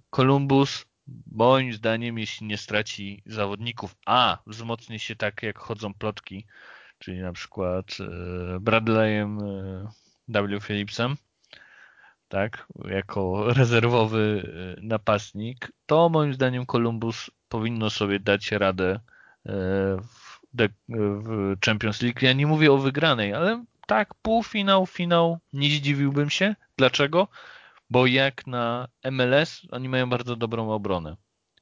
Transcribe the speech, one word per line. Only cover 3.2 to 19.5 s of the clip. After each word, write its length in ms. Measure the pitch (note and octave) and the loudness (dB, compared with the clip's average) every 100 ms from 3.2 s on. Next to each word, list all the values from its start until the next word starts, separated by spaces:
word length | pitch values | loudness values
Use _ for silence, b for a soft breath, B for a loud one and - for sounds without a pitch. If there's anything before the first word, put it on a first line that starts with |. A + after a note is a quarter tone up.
| - | -12
zawodników, 720 | A2 G2+ G2+ A#2 A#2 G#2 - - | -6 -4 -4 -8 -8 -12 -10 0
a 320 | A#2+ A#2 F2 - | 2 2 0 -8
wzmocni 520 | A2 A#2 A#2 - A2+ | -12 -8 -8 -10 -12
się 180 | - A2+ | -10 -6
tak, 260 | G#2 G2+ | -6 -4
jak 160 | A2+ G#2 | -8 -8
chodzą 360 | - G#2 G#2+ | -10 -8 -8
plotki, 520 | G2 G#2+ G#2 - F#2+ F2 B B B B _ | -6 -6 -8 -12 -16 -16 B B B B _
czyli 200 | - F#2 | -12 -8
na 140 | F#2 | -8
przykład, 540 | F2 - - F#2 F#2 F#2 - G2+ F2 F2+ F2+ F2+ F2+ | -10 -12 -4 -2 -2 -6 -10 -10 -10 -8 -8 -6 -4
y, 40 | |
Bradleyem, 760 | G#2+ A2 A2 A2 G#2+ G#2+ G#2 G#2 | 2 2 4 4 4 2 -2 -4
y, 500 | G#2 G2 F#2+ F#2 G#2 b b _ - | -6 -8 -8 -10 -12 b b _ -4
W 320 | A2 G2+ G2+ | -2 0 -4
Phillipsem, 560 | G2+ G#2 G2+ - A#2+ C#3+ _ _ B B B B B B B B _ | -4 -4 -4 -2 -2 -4 _ _ B B B B B B B B _
tak, 380 | G2 G2+ - - - G2 | -2 -2 -4 -16 -16 -6
jako 640 | F#2+ - - F#2+ F#2+ G#2+ | -4 -4 -4 -2 0 2
rezerwowy, 1000 | A#2+ A#2+ A#2 A#2 A#2+ A2 A2 G#2+ G#2 - E2 F#2 F2+ | 4 4 4 4 4 2 2 0 0 -6 -10 -12 -12
y, 40 | |
napastnik, 880 | G#2+ A2 A2 G#2 - G2+ A2+ B2+ - _ - | -6 -4 0 0 -2 -10 -10 -10 -16 _ 0
to 220 | D#3 E3+ | 4 4
moim 260 | D#3+ D3 | 4 2
zdaniem 320 | C3 C3 B2+ B2 | 2 0 0 0
Columbus 640 | A#2+ A#2 A2+ A2+ A2+ - - _ | 0 0 0 -4 -6 -12 -18 _
powinno 420 | A#2 A2+ A#2 G#2+ | -4 -4 -2 -2
sobie 300 | - G#2 G2+ | -2 0 0
dać 320 | G2+ G2+ - | 2 0 0
radę, 420 | G#2 G2 F#2 F#2 | 0 2 2 0
y, 40 | G2 b b b b - | -2 b b b b -8